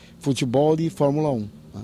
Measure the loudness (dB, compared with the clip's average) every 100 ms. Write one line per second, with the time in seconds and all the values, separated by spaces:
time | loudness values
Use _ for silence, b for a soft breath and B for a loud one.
0 | B B -4 -2 0 2 4 2 -2 0
1 | 0 2 0 -2 -6 -12 -18 -16